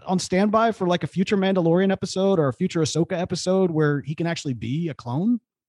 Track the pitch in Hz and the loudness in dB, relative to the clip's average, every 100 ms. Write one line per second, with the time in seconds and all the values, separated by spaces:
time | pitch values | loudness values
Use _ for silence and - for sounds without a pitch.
0 | - 185 - 185 208 220 226 214 180 175 | -2 -2 0 2 2 2 2 0 0 0
1 | 156 175 190 196 190 190 165 170 190 190 | -2 -2 0 2 2 2 2 4 2 0
2 | 185 190 196 190 139 - 180 170 151 151 | -2 -2 0 2 0 0 -2 0 0 0
3 | 165 180 180 170 180 190 185 156 151 143 | 0 -2 -4 -4 0 2 2 2 2 0
4 | 135 160 170 165 147 117 110 147 170 127 | -4 -4 -4 -4 -6 -6 -4 -4 -4 -8
5 | 120 131 214 247 _ _ | -6 -2 0 -2 _ _